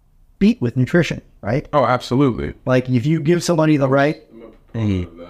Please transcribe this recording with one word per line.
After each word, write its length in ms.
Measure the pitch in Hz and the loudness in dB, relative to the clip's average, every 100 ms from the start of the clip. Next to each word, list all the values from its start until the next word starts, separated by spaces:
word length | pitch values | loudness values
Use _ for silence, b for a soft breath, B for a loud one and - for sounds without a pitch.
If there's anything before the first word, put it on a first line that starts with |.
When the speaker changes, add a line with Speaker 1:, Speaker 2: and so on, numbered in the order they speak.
| _ _ _ - | _ _ _ 0
Speaker 1:
beat 220 | 202 240 | 0 2
with 160 | 117 131 | -2 -2
nutrition, 440 | 127 175 170 - - _ | 0 2 0 -4 -12 _
right? 280 | 98 131 - | -6 -6 -2
Speaker 2:
Oh, 120 | 147 | 0
absolutely. 720 | 117 123 - 127 143 - 71 - - | 2 0 0 0 0 0 -6 -8 -2
Speaker 1:
Like, 220 | 127 127 | 0 0
if 160 | 127 143 | 0 0
you 140 | 160 | 0
give 220 | 143 175 | 0 0
somebody 340 | 165 170 156 151 | 0 0 2 2
the 120 | 135 | 2
right, 340 | 139 147 156 - - - - _ | 2 2 -2 -10 -20 -20 -20 _
Speaker 2:
Mm-hmm. 480 | 117 107 95 87 - - | -4 -2 -2 -4 -12 -10